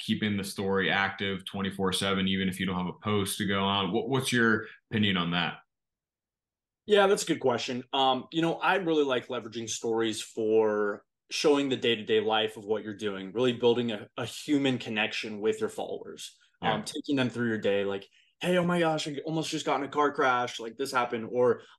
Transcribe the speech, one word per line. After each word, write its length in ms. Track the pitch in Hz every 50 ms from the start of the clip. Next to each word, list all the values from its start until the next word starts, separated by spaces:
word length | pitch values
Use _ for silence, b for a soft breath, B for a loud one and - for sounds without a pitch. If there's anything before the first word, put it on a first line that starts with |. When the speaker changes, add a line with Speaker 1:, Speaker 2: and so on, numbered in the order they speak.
Speaker 1:
keeping 360 | - - 107 107 110 107 104
the 60 | 101
story 480 | 98 - - - 98 95 98 98 92 78
active 540 | 87 98 98 98 - - 101 98 98 92 -
twenty-four 480 | - - 98 98 95 95 98 95 92
seven, 340 | 92 - 98 98 98 95 95
even 220 | 95 95 95 98 92
if 100 | 90 -
you 80 | 95
don't 100 | 95 92
have 100 | 90 90
a 180 | 87 80 - -
post 340 | 107 104 101 98 98 - -
to 80 | 110
go 160 | 98 98 98
on, 300 | 98 98 101 101 98 87
what, 160 | 95 117 - 123
what's 240 | 135 127 127 -
your 340 | 123 120 117 113 107 107 - B B B B -
opinion 260 | 117 107 107 101 95
on 140 | 90 85 85
that? 240 | 85 87 82 76 - - - _ _ _ _ _ _ _ _ _ _ _ _ _ _ _ _ _ _ _ _ _ _ _ _
Speaker 2:
Yeah, 220 | 208 208 202 190
that's 160 | 190 202 -
a 40 | -
good 140 | - 151 123
question. 440 | - 127 120 113 - - 123 123 123 _
Um, 320 | - 135 131 131 131 127 107 -
you 100 | 165 165
know, 120 | 165 165 156
I 220 | - - 180 185
really 280 | 196 185 165 160 151 143
like 240 | 135 127 120 - -
leveraging 420 | 127 120 107 113 107 117 113 110
stories 500 | - - - 117 113 113 113 113 107 -
for 840 | - - - 117 110 107 110 110 110 107 104 104 104 101 104 104 - _ _ _ _ -
showing 380 | - - - 156 143 143 143 135
the 80 | 127
day-to-day 440 | 113 127 120 117 107 104 104 110 107
life 360 | 104 107 110 110 110 107 -
of 80 | 117 101
what 180 | 101 110 104
you're 140 | 101 107 104
doing, 360 | 92 107 104 98 95 95 95
really 200 | 92 113 127 127
building 400 | 117 117 123 117 117 120 120 117
a, 160 | 107 104 - - _
a 80 | - 120
human 540 | - - - - 151 147 139 139 135 127 110
connection 600 | - 120 110 107 107 107 - - - 110 107 101
with 200 | 104 110 107 -
your 80 | 110 104
followers, 680 | - - 92 92 95 - - - - - - - - b b b b b
um, 180 | b 113 110 107
Speaker 1:
Yeah. 40 | 107
Speaker 2:
taking 320 | - - 151 - - 143
them 140 | 135 127 120
through 180 | 113 120 120 113
your 100 | 110 104
day, 260 | 98 101 101 101 98
like, 240 | 98 98 98 - - b b b b b b
"Hey, 160 | - 175 180 180
oh 60 | 170
my 160 | 175 175 175
gosh, 260 | 170 160 156 151 -
I 120 | 165 143 131 -
almost 260 | 160 160 160 151 -
just 140 | 165 147 -
got 140 | 151 139 131
in 60 | 143
a 40 | 139
car 200 | 143 147 147 143
crash, 480 | 143 151 135 131 123 123 123 120 - -
like, 180 | 113 117 117
this 140 | - 139 117
happened," 380 | 131 123 123 123 123 113 110 101
or, 320 | 120 123 123 120 110 B B B B